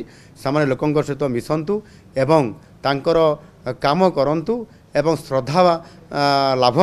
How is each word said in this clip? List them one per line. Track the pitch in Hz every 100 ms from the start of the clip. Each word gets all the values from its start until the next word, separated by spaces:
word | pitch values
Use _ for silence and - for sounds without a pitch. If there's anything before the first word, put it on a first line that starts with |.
| 233 - - -
ସେମାନେ | 135 147 143
ଲୋକଙ୍କ | 127 151 147
ସହିତ | 139 135 143
ମିଶନ୍ତୁ | 120 - 156 156 208 - - - 131
ଏବଂ | 135 160 120 - - -
ତାଙ୍କର | 135 139 147 165 160 147 - - 127 127
କାମ | 139 156 185
କରନ୍ତୁ | 147 135 160 160 240 220 - _ 147
ଏବଂ | 151 151
ଶ୍ରଦ୍ଧା, | - 135 127 170
ଆ, | 180 165 - - - 147 143 139 135 131
ଲାଭ | 123 127